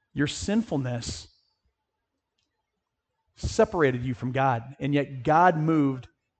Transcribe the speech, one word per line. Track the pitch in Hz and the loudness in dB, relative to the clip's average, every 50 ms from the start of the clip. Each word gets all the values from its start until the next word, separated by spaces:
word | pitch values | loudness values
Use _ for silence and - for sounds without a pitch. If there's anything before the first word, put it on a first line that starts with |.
| _ _ - | _ _ -4
Your | - 143 | -2 -2
sinfulness | 143 - - - - 202 233 226 - 170 139 131 123 123 120 117 - - - - - _ _ _ _ _ _ _ _ _ _ _ _ _ _ _ _ _ _ _ _ _ _ _ _ _ _ _ _ _ _ _ _ _ _ _ _ _ _ _ _ _ | -2 -2 -4 -4 -2 0 0 0 -2 -2 -4 -4 -4 -6 -6 -8 -8 -10 -12 -14 -18 _ _ _ _ _ _ _ _ _ _ _ _ _ _ _ _ _ _ _ _ _ _ _ _ _ _ _ _ _ _ _ _ _ _ _ _ _ _ _ _ _
separated | - - - - - 220 220 - 180 151 135 127 123 120 | -8 -8 -4 0 2 2 2 2 2 2 2 2 0 -4
you | 131 123 | -6 -6
from | - 123 127 | -4 -6 -4
God, | 127 135 135 135 123 117 117 131 139 - | -2 0 0 0 0 -2 -4 -8 -10 -8
and | 139 139 | -4 -2
yet | 143 143 139 135 139 131 117 | 0 0 0 -2 -6 -4 0
God | 151 151 160 175 185 170 | 2 4 6 6 6 4
moved | 156 151 160 160 156 143 139 135 127 123 - _ _ _ _ _ _ | 4 2 2 2 2 2 2 0 -4 -8 -16 _ _ _ _ _ _